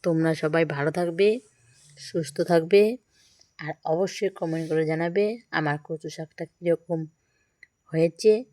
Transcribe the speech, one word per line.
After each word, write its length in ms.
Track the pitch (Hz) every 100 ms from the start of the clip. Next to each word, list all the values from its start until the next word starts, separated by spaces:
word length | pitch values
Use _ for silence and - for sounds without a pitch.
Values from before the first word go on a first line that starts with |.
তোমরা 320 | 180 160 165
সবাই 300 | 160 156 165
ভালো 260 | 160 143 147
থাকবে, 500 | 156 175 170 202 233 _ _ _ _ _ -
সুস্থ 420 | - 175 147 -
থাকবে, 560 | 165 170 160 202 214 254 _ _ _ _ _ -
আর 140 | 151 -
অবশ্যই 460 | - 160 190 - 190
কমেন্ট 380 | 190 165 160 160
করে 160 | 160 156
জানাবে 520 | 160 170 175 208 233 _
আমার 280 | 160 151 147
কচু 240 | - 160 160
শাকটা 360 | - 160 -
কীরকম 640 | 165 _ 175 165 - 165 156 _ _ _ _ _ - _ _
হয়েছে। 520 | 160 165 165 220 214 254